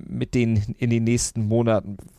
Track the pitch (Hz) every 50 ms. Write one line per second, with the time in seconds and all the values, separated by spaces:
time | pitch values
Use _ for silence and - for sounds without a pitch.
0 | - - - 120 - - - 123 117 113 113 104 101 120 - - 127 117 117 117
1 | 113 117 120 120 - - - 120 107 104 113 117 117 113 110 98 92 98 101 -
2 | - - _